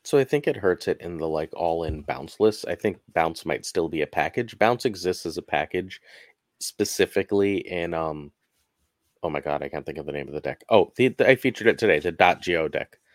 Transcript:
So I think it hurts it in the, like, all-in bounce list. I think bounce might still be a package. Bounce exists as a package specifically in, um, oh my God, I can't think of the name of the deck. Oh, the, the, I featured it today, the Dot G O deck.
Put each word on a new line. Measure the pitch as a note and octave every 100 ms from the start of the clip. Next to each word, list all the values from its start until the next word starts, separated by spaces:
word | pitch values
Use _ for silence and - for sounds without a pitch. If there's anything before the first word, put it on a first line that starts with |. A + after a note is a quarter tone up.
So | - C#3+
I |
think | C3 D3 D#3
it | B2+
hurts | G2 F2 -
it | -
in | F2 E2+
the, | D#2+
like, | D#2 D#2 -
all-in | E2+ E2 E2 D2+
bounce | D2 - E2+ -
list. | G#2+ - -
I | F2
think | G#2+ - _ E2+
bounce | E2 E2
might | E2 C2+ -
still | F#2 E2
be | D#2+
a | D2
package. | - D2 - A#2 -
Bounce | G#2+ A#2+ B2+
exists | F2+ F2+ F2+ E2+
as | E2
a |
package | - D2+ D#2 F2+ F#2 - _ - - _ _ -
specifically | - - G#2 - F#2 G2+ F#2 G2+ G2+ G2 -
in, | F2+ E2+
um, | E2 D#2+ D2+ C#2+ _ _ _ _ _ _ _ _ _
oh | E2+
my | D2
God, | D2+ C#2+
I | C#2+
can't | D#2 C#2
think | D2+
of | D2
the |
name | C#2+ C2+
of | D2
the |
deck. | C#2 - -
Oh, | A2 F2 -
the, | B2
the, | - C3
I | C3
featured | C3 - A2
it | D2
today, | G#2+ D2+
the | F2
Dot | E2 F2+ D#2+
G | - E2+
O | D#2
deck. | D2+ - _ _